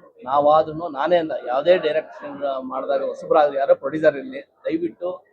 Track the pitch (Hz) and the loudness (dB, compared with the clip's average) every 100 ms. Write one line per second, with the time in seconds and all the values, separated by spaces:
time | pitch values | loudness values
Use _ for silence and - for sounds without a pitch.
0 | _ _ 127 143 147 156 156 156 170 135 | _ _ -2 2 6 4 4 -4 -8 -4
1 | 156 175 160 123 123 127 156 185 160 151 | 0 2 0 -6 -4 0 4 4 2 -2
2 | 151 - 147 139 143 131 131 131 135 139 | -4 -10 -14 -8 -6 -6 -6 -6 -4 -2
3 | 135 - - 165 147 135 139 135 139 156 | -4 -6 0 4 4 4 2 2 0 0
4 | 156 143 131 135 - _ 135 160 170 - | 2 0 -4 -12 -16 _ -6 -4 -4 -8
5 | 175 180 _ | -10 -10 _